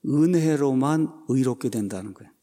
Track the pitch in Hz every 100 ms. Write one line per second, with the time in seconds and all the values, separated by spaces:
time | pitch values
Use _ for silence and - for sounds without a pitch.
0 | - 143 165 175 160 147 143 131 139 156
1 | 160 - - 131 127 123 127 113 101 95
2 | 101 92 - _